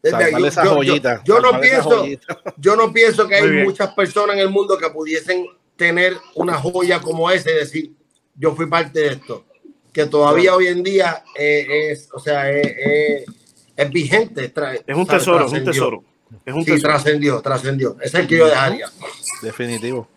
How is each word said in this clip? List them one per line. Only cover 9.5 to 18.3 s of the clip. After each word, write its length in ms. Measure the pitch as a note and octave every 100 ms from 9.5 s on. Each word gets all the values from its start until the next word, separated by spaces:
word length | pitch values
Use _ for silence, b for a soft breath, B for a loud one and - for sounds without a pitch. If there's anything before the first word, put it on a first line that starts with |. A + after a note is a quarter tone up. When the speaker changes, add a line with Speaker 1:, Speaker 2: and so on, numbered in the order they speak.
| _ - _ _
Speaker 1:
Que 140 | - D3+
todavía 380 | D3 D3 D#3 F#3
Speaker 3:
Claro. 60 | F#3
Speaker 1:
hoy 100 | F#3
en 140 | F3
día, 400 | F3+ G3 F3 D#3+ _ -
eh, 520 | D3 D3 C#3+ D3 D3+
es, 160 | D3 -
o 60 | C#3
sea, 300 | D3+ C#3+ C#3
es, 160 | C#3+ C#3+
es, 600 | B2+ C#3 D3 D3+ C#3+ B2 - _ _ _ -
es 140 | C#3+
vigente, 640 | D#3+ C#3 G3+ A3+ - B2
tra-, 280 | - C#3+ B2+ -
Speaker 3:
Es 80 | C#3+
un 100 | F#3
Speaker 1:
¿sabes? 160 | F#3+
Speaker 3:
tesoro, 220 | C#3+ E3+ C#3
es 40 |
un 120 | D3
Speaker 1:
Trascendió. 80 | C3+
Speaker 3:
tesoro. 300 | C3+ C3 G#2+ _ _ _ G#2+ -
Es 80 |
un 100 | C#3+ D#3+
Speaker 1:
Sí, 60 |
Speaker 3:
tesoro. 220 | D3+ D3
Speaker 1:
trascendió, 480 | D3 C#3+ D3 D3 A#2+
trascendió. 540 | C#3 C3 C3 C3+ B2+ -
Ese 180 | - D#3
es 60 |
el 40 |
que 100 | B2+